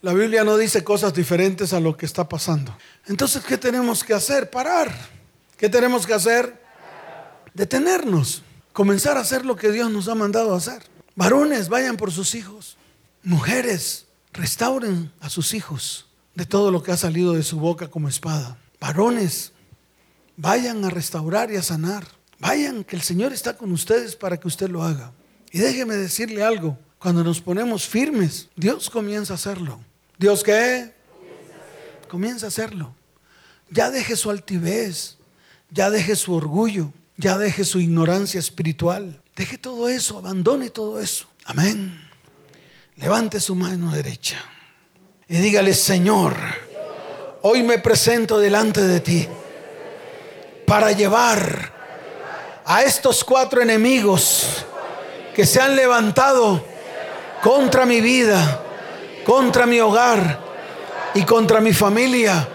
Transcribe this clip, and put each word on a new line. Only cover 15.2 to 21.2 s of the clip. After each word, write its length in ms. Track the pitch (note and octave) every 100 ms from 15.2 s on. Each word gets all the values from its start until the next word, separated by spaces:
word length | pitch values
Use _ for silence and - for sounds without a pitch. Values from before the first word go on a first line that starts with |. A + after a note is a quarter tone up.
| D3+
sus 240 | - D#3+ A3
hijos 500 | - C#3+ - - - _ _ -
de 100 | E3+
todo 240 | G3 G3+
lo 140 | F3+
que 80 | E3+
ha 60 | F3+
salido 360 | F3 E3 F3+
de 80 | E3
su 180 | D3+ E3
boca 300 | D#3+ E3+ E3
como 180 | D#3+ D3
espada. 520 | C3 D#3+ D#3 B2+ B2+ _ _
Varones, 760 | C#3+ D3 A3 A#3+ F#3+ - - _ _ - _ _ _ _ _ -
vayan 500 | D#3+ A3 B3 A3+ G3
a 60 |
restaurar 580 | F3 D3 E3